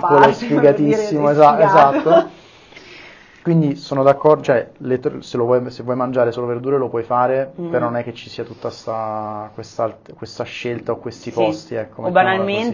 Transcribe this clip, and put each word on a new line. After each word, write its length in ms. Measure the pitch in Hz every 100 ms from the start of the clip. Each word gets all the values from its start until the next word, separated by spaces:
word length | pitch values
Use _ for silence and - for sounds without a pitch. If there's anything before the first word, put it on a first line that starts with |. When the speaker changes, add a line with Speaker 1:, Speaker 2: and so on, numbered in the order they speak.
| 175 143
Speaker 1:
parte, 120 | 139
<laughs> 120 | -
Speaker 2:
sfigatissimo, 800 | - 147 147 143 147 143 143 151 147
Speaker 1:
per 80 |
dire, 80 | 147
Speaker 2:
esa-, 100 | 147
Speaker 1:
sfigato. 460 | 147 160 160 139 139
Speaker 2:
esatto. 300 | 156 - - - - - - - - - - - _ _
Quindi 320 | 170 165 147 139
sono 260 | - 139
d'accordo, 400 | 139 139 151 151
cioè, 280 | 135 123 - -
le 200 | 127 127
tr-, 240 | 143 131
se 140 | - 127
lo 60 |
vuoi, 260 | 117 123 123
se 120 | 123
vuoi 140 | 120 127
mangiare 340 | 127 127 117
solo 160 | 117 120
verdure 300 | 120 131 139
lo 120 | 120
puoi 120 | 117
fare, 480 | 113 123 123 131 135 -
Speaker 1:
Mm. 120 | 170
Speaker 2:
però 160 | 123 120
non 100 | 120
è 80 |
che 80 | 120
ci 160 | 113 107
sia 160 | -
tutta 240 | 113 113 113
sta, 800 | - - 113 110 107 107 107 107
questa 300 | 110 104 -
alt-, 280 | 113 - -
questa 300 | - 113 -
scelta 480 | 120 - 120 120 117
o 60 | 117
questi 320 | 120 - 120
Speaker 1:
Sì. 60 | 113
Speaker 2:
posti, 380 | 110 107 -
ecco, 280 | 113 107 -
Speaker 1:
O 20 |
Speaker 2:
mettiamola 300 | 185 180 185
Speaker 1:
banalmente 340 | 190 196 208 233